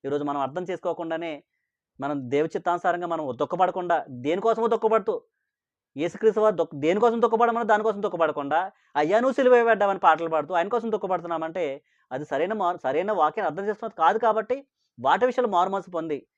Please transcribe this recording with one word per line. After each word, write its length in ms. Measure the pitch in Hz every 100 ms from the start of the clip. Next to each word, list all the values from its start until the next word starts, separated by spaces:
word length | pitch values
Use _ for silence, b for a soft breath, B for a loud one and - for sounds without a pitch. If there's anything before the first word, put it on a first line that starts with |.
| 139
ఈరోజు 180 | 143
మనం 180 | 143 143
అర్థం 220 | 135 156
చేసుకోకుండానే 800 | 180 175 180 165 165 160 170 143 _ _ _ _ _ -
మనం 300 | 139 147 123
దేవ 160 | 143 160
చిత్తానుసారంగా 640 | 190 180 175 185 175 175
మనం 220 | 165 147 120
దుఃఖపడకుండా, 720 | - 180 185 180 180 165 113
దేనికోసమో 580 | 123 131 180 220 226 226
దుఃఖపడుతూ, 540 | 226 220 220 208 180 _ _ _ _ _ _ _ 135
యేసుక్రీస్తు 440 | 165 - 220 214
వారు 140 | 214 165
దుఃఖ-, 200 | 160 143
దేనికోసం 460 | 151 196 233 233
దుఃఖపడమని 440 | 240 226 233 233 226
దానికోసం 380 | 214 220 202
దుఃఖపడకుండా, 680 | 202 170 160 151 139 156 190 _ _ 143
"అయ్యా 240 | 156 214
నువ్వు 140 | 262
సిలువ 200 | 262 254
వేయబడ్డావని" 460 | 240 233 214 202 196
పాటలు 300 | 175 160 165
పాడుతూ 240 | 160 147
ఆయన 140 | 180 190
కోసం 240 | 233 226
దుఃఖపడుతున్నామంటే, 920 | 214 190 180 170 160 160 175 151 139 _ _ _
అది 140 | 131 147
సరైన 280 | 143 180
మారు, 240 | 214 180 180
సరైన 340 | 131 143 196
వాక్యాన్ని 400 | 202 151 - 180
అర్థం 180 | 151 202
చేసుకున్నది 260 | 208 226 -
కాదు. 200 | 165 214
కాబట్టి 500 | 226 214 214 269 277 _ _ -
వాటి 260 | 131 190 247
విషయంలో 240 | 247 240
మారు 200 | 185 185
మనసు 200 | 196 185
పొంది 380 | 170 160 143 _